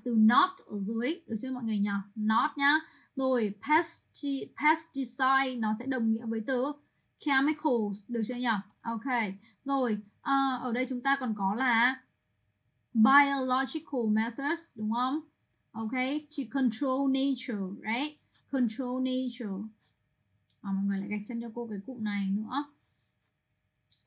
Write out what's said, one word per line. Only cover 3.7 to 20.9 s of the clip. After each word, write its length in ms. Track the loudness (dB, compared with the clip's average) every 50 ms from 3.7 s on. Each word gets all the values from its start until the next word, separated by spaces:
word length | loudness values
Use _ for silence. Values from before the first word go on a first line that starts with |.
| 2 2 2 0 -6 -10 -14 _ -12 -8 -6 -4 -4 -4 -6 -10 -6 0
pesticide, 920 | 2 2 2 2 -2 -8 -6 -6 -6 -4 -2 0 2 2 4 2 2 0 -2 -2
nó 160 | 0 0 -2 -2
sẽ 80 | -2
đồng 260 | -2 -2 0 2 2
nghĩa 140 | 0 0 -2
với 140 | -4 -4 -4 -2
từ 260 | 0 0 0 0 -2 -4 -6 _ _ _ _ _ _ _ -6 0
chemicals, 800 | 2 2 4 4 2 2 2 2 2 2 2 0 -2 -4 -6 -8 -6
được 140 | -4 -2 -2 -2
chưa 60 | -2
nhỉ? 140 | -2 0 0 0 0 -2 -8 _ _
Ok, 240 | -6 -6 -6 -4 -2 -2 -2 -2 -2 -2 -6 -8 -14 -20 _ _ -4
rồi, 340 | -2 0 0 2 0 0 -2 -6 -10 _ _
À, 360 | -4 0 0 2 2 0 -2 -4
ở 100 | -4 -4
đây 140 | -2 -2 -2 -2
chúng 120 | -4 -2
ta 160 | 0 0 0 0
còn 140 | 0 -2 -2
có 200 | 0 0 0 0
là 460 | 0 0 2 2 2 2 2 0 -2 _ _ _ _ _ _ _ _ _ _ _ _ _ _ _ _ _ _ 2
biological 1120 | 4 6 8 8 8 6 4 2 -2 0 0 0 0 0 -2 -6 -8 -8 -6 -4 -2 0 0
methods, 500 | 2 0 0 -2 -4 -4 -2 -2 -2 -4 -6 -10 -10
đúng 180 | -6 -4 -2
không? 280 | -2 0 0 0 -2 -4 -6 -8 _ _ _ _ _ _ _ _
Ok, 200 | -8 -6 -6 -4 -2 -2 -2 0 -2 -4 -6 -8 -8
to 60 | -8 -6 -4
control 600 | 0 2 2 2 2 0 0 0 0 2 2 2
nature, 840 | 2 2 2 0 0 -2 -4 -4 -4 -4 -4 -6 -6 -8 -6 -4
right? 260 | -4 -4 -4 -6 -8 _ _ _ _ _ _ _
Control 520 | -2 0 0 0 0 -2 -4 -4 -2 -2
nature. 640 | -2 -2 -2 -2 -2 -4 -6 -6 -6 -6 -6 -6 -8 -10 -12 _ _ _ _ _ _ _ _ _ _ _ _ _ _ _ _ _
À, 100 | -6 -4
mọi 120 | -2 0 0
người 140 | 0